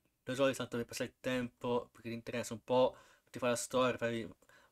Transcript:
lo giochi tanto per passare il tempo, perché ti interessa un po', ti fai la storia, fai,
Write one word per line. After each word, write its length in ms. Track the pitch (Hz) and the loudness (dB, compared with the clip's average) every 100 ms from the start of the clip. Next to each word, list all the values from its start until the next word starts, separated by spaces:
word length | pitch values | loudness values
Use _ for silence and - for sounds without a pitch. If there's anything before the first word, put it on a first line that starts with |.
| _ _ | _ _
lo 100 | - | -8
giochi 220 | 131 135 123 | 2 2 2
tanto 200 | 123 120 | -2 -4
per 80 | 117 | -4
passare 240 | - 127 | -4 -6
il 60 | - | -4
tempo, 680 | 131 127 120 - 123 120 - | -2 -2 -2 -6 -2 -2 -2
perché 180 | - 117 | -10 -10
ti 60 | 117 | -8
interessa 380 | - 120 110 | -6 -6 -4
un 100 | 110 | -8
po', 340 | - 127 127 - - - _ | 2 4 4 2 -14 -20 _
ti 100 | - | -4
fai 100 | 123 | 0
la 40 | 120 | 0
storia, 420 | - 127 127 113 | 0 2 2 2
fai, 260 | 117 117 98 - _ - _ | -2 -2 -6 -12 _ -20 _